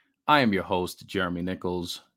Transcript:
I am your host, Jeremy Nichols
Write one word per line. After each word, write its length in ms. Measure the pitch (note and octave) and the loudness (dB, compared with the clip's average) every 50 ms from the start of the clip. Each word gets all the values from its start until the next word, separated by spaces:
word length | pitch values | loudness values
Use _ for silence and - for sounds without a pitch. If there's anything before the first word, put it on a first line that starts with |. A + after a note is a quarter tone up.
| _ _ _ _ - - | _ _ _ _ 0 4
I 140 | D3+ D3 C3 | 4 6 6
am 100 | A2+ G2 | 4 2
your 100 | F#2 E2+ | 0 0
host, 460 | - G2+ F2+ F2+ F2 - - - - | 0 0 0 0 -2 -6 -12 -16 -6
Jeremy 340 | - G2 F#2 F2 F2+ F2 F2 | -2 -2 -2 -2 -2 -4 -4
Nichols 600 | F#2 F#2 F2+ - F2+ F2+ F2+ F2+ F2+ - - - _ _ | -4 -4 -4 -4 -4 -4 -4 -6 -6 -10 -12 -14 _ _